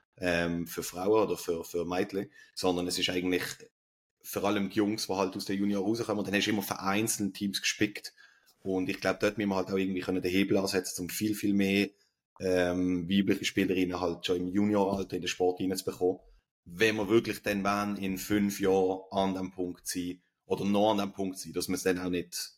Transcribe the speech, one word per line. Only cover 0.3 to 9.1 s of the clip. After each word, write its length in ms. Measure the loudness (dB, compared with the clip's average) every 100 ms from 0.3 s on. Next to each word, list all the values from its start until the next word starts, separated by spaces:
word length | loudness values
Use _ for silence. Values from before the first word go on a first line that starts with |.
| 2 2 -2 -4
für 160 | -8
Frauen 400 | -8 -4 2 4
oder 120 | 2 0
für, 260 | -4 -4
für 200 | -4 -4
Mädchen, 460 | -2 -2 -2 -4 -6 -10 -18
sondern 320 | -2 0 0 0
es 140 | -2
ist 100 | 0
eigentlich 340 | 0 2 0 0 -8 -16 _ _ _ _ _
vor 220 | -10 -2
allem 260 | 0 0 0
die 60 | 2
Jungs, 320 | 2 0 -2
die 60 |
halt 220 | 0 0 -2
aus 100 | -4
der 100 | 0
Junior 280 | 0 0
rauskommen, 360 | 0 0 0 -2
und 80 | 0
dann 80 | 0
hast 100 | 2
du 60 |
immer 100 | 0
vereinzelt 720 | -2 -4 0 0 0 0 -4
Teams 260 | -2 -4 -2
gespickt. 540 | -2 0 0 -2 -14 -18 -20 _ _ _
Und 280 | -2 -2 -2
ich 140 | -2
glaub, 180 | -2